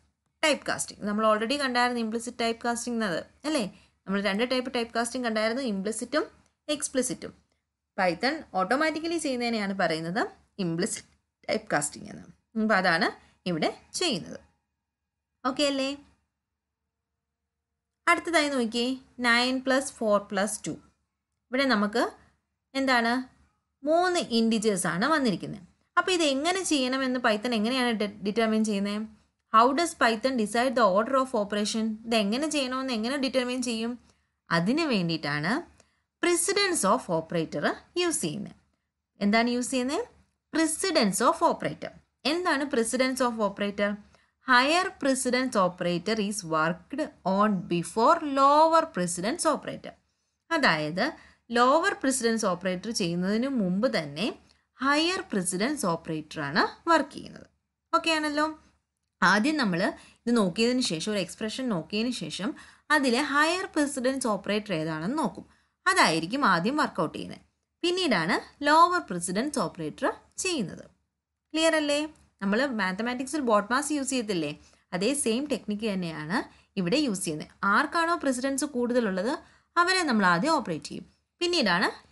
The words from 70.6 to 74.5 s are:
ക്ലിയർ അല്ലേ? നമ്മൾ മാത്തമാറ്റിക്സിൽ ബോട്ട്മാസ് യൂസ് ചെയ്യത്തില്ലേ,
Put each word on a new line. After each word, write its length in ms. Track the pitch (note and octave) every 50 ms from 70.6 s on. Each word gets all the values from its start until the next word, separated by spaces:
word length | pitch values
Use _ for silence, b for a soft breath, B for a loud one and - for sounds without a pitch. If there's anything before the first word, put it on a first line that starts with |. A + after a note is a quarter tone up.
| F#3+ D3+ - - - - _ _ _ _ _ _ _ _ _ _ _ _
ക്ലിയർ 240 | - D#4 D#4+ D#4+ D#4 D#4
അല്ലേ? 180 | D4+ C#4+ C#4+ D4 D#4 D#4 - _ _ _ _ - G3
നമ്മൾ 160 | G3 G3+ A3+ C#4 D4 A#3+ G#3+
മാത്തമാറ്റിക്സിൽ 600 | F#3+ F#3 F#3 G3 A3 B3 B3 B3 C4+ C4 D4+ D#4 C4+ A#3
ബോട്ട്മാസ് 400 | G#3+ G#3 G3 G3+ A#3+ C4+ C#4+ - D4+
യൂസ് 140 | C#4+ C4+ C4 C4+
ചെയ്യത്തില്ലേ, 380 | B3 A3 G#3 G3 E3+ D3+ D3